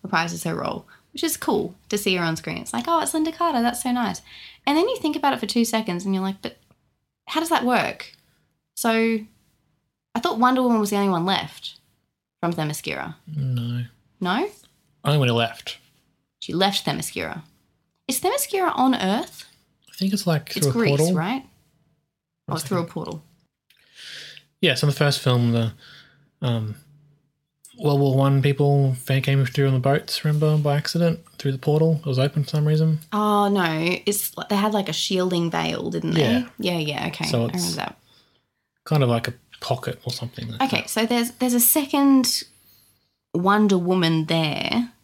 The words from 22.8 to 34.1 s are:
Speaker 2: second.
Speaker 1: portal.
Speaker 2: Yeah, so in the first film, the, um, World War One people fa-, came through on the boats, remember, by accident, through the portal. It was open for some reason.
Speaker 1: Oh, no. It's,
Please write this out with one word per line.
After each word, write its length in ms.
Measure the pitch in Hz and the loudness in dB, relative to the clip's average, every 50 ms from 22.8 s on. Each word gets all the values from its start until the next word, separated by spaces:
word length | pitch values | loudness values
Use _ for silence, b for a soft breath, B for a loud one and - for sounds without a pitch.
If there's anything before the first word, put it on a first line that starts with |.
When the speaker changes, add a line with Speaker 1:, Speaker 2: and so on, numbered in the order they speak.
Speaker 2:
second. 120 | 170 170 - | -2 -4 -8
Speaker 1:
portal. 300 | 165 - - - 156 _ _ _ _ _ _ _ _ _ _ B B B B B B B B B B B B B B B B _ _ | -10 -8 -8 -10 -12 _ _ _ _ _ _ _ _ _ _ B B B B B B B B B B B B B B B B _ _
Speaker 2:
Yeah, 140 | - 165 127 | 2 2 2
so 100 | - - | 4 2
in 40 | 147 | 0
the 40 | 139 | 2
first 240 | - 151 143 135 - | 4 2 2 2 2
film, 320 | - 135 123 120 120 117 | 2 2 4 4 4 2
the, 220 | 117 117 113 113 - B B B B B B B B B B B B _ | 2 2 0 -2 -4 B B B B B B B B B B B B _
um, 340 | - 123 117 113 110 107 104 - _ _ - _ _ _ _ _ _ _ _ _ _ _ _ _ _ - - - | -4 -2 -2 -2 -4 -6 -8 -12 _ _ -20 _ _ _ _ _ _ _ _ _ _ _ _ _ _ -20 -14 -2
World 200 | - 147 143 139 | 0 2 2 4
War 160 | 139 139 131 | 4 4 4
One 260 | 135 139 139 139 139 | 4 4 4 4 4
people 520 | 127 143 139 139 147 143 143 143 139 135 127 | 4 2 2 4 4 4 4 4 4 2 0
fa-, 260 | 127 - - 131 135 | -2 -2 0 0 0
came 240 | 131 139 139 139 131 | 2 2 2 2 2
through 220 | 123 - 143 139 | 0 0 0 2
on 60 | 135 131 | 2 2
the 60 | 131 | 2
boats, 440 | 123 135 139 151 - - - - - | 2 2 2 0 -2 -6 -8 -4 -2
remember, 320 | 151 151 147 156 151 151 | 0 0 2 2 2 2
by 200 | 151 143 147 143 | 2 2 2 0
accident, 420 | 147 147 - - 170 170 170 165 165 - - _ | 0 -2 -2 -2 0 0 0 0 -2 -8 -20 _
through 140 | - - 139 | -4 -4 -4
the 60 | 135 131 | -4 -2
portal. 380 | - 156 147 151 160 165 160 147 | 0 0 2 4 4 2 2 0
It 60 | - | -2
was 100 | 143 131 | -2 0
open 260 | 127 131 147 - 156 139 | 0 0 0 0 -2 -4
for 60 | - | 0
some 140 | - 151 147 | 0 0 2
reason. 320 | 151 156 156 160 160 156 156 - _ | 2 4 4 4 2 2 0 -4 _
Speaker 1:
Oh, 380 | - 208 214 208 208 208 202 202 | -2 0 2 2 4 4 4 4
no. 500 | 202 196 175 165 160 156 165 170 180 175 - | 2 2 2 2 0 0 0 0 -2 -2 -2
It's, 260 | 202 | -2